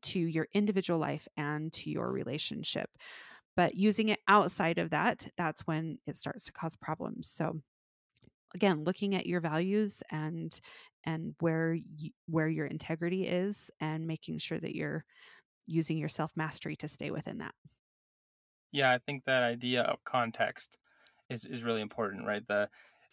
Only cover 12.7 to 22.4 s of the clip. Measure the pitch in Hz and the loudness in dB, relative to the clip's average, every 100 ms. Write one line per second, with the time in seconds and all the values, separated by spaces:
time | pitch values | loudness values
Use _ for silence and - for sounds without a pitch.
12.7 | 160 - 165 170 185 - 180 202 208 - | -4 -4 -2 0 0 0 0 0 -4 -10
13.7 | - 156 160 160 160 - 160 - 175 160 | -6 -4 -2 -4 -6 -6 -6 -4 -4 -4
14.7 | - 151 156 - - - - _ _ - | -4 -4 -4 -8 -20 -20 -20 _ _ -2
15.7 | 160 156 160 151 - 156 151 156 - 156 | 0 2 0 -2 -2 -4 -2 -4 -4 -6
16.7 | 151 156 - 147 - - - - - - | -6 -8 -8 -6 -6 -6 -8 -10 -14 -20
17.7 | _ _ _ _ _ _ _ _ _ _ | _ _ _ _ _ _ _ _ _ _
18.7 | 143 131 127 - 139 135 131 120 120 123 | 4 6 6 2 -4 2 4 4 0 2
19.7 | 123 - - - 127 117 - 110 - - | 2 2 0 0 0 2 0 -2 -2 -12
20.7 | - _ _ _ _ - 123 - 120 117 | -14 _ _ _ _ -10 -8 -6 -4 -2
21.7 | 110 104 - 101 98 104 104 | -2 -2 -2 -2 -2 -2 -2